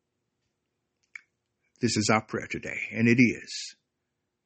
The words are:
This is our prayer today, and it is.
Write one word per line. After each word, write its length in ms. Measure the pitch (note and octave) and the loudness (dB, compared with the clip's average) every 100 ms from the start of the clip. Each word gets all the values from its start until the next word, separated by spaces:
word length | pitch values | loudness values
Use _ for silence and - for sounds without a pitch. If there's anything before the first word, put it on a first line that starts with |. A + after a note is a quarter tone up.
| _ _ _ _ _ _ _ _ _ _ _ - _ _ _ _ _ _ | _ _ _ _ _ _ _ _ _ _ _ -20 _ _ _ _ _ _
This 160 | A#2+ A#2+ | -2 0
is 140 | G#2+ | 2
our 100 | A2 | 2
prayer 260 | - G#2+ - | 2 -10 -8
today, 300 | - - - - | -12 -10 -12 -10
and 140 | G#2+ A#2 | 0 4
it 140 | A#2 | 6
is. 560 | A#2+ D#2 - - - - _ _ _ _ _ _ | 4 2 -10 -14 -14 -18 _ _ _ _ _ _